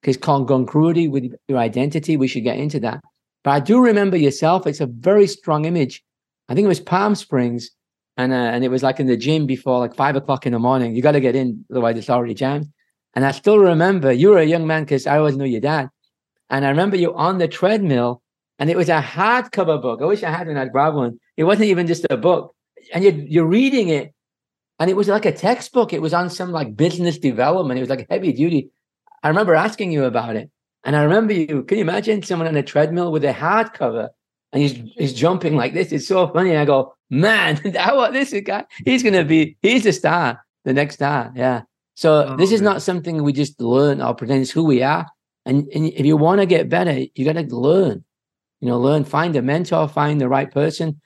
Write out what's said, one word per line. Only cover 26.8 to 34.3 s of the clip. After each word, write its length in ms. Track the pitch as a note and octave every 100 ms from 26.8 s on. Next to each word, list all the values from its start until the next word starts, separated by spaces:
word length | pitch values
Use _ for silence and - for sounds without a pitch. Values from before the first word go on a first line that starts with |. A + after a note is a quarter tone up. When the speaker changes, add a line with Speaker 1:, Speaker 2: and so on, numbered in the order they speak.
| E3 F3 F3 D3+
Speaker 1:
development. 600 | C#3 A2+ C3 F#3 D3+ B2+
It 40 |
was, 80 | B2+
like, 160 | C3 -
heavy 240 | - F#3
duty. 380 | B2 E3 D#3 - _ _ _ _ _
I 60 | D3
remember 260 | E3 G3+
asking 360 | D#3+ G#3 G#3+ G3
you 140 | D3+
about 320 | C3 A#2 A#2 A2
it. 140 | A#2+ _ _ _
And 100 | -
I 80 | D3
remember 300 | D3+ G3 A3+
you, 320 | G3 D#3 D3
can 140 | - G#3
you 40 |
imagine 400 | E3 F#3+ G#3+ G#3+
someone 240 | - F3 E3
on 80 |
a 80 | D3+
treadmill 480 | C#3 D3 D#3 E3+ F3
with 140 | D#3
a 80 | C#3
hardcover, 760 | B2+ D#3 G#3 A3 - B2 A2+ G#2+ _ _